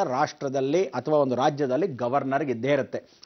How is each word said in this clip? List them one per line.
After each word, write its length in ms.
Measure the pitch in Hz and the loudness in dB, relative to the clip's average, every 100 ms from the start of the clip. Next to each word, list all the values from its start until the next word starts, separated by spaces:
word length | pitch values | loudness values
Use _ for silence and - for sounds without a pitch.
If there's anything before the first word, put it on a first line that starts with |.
ರಾಷ್ಟ್ರದಲ್ಲಿ 800 | 175 127 151 - 143 135 135 165 190 | 0 0 -2 -2 -4 -2 0 0 0
ಅಥವಾ 320 | 127 139 151 | -2 0 2
ಒಂದು 180 | 135 120 | 2 2
ರಾಜ್ಯದಲ್ಲಿ 520 | 147 143 139 127 190 | 2 2 0 0 0
ಗವರ್ನರ್‌ಗೆ 640 | 120 123 139 131 139 151 | -2 0 0 0 -2 -2
ಇದ್ದೇ 200 | 117 131 | -2 0
ಇರುತ್ತೆ. 500 | 143 117 120 - _ | 0 0 -6 -12 _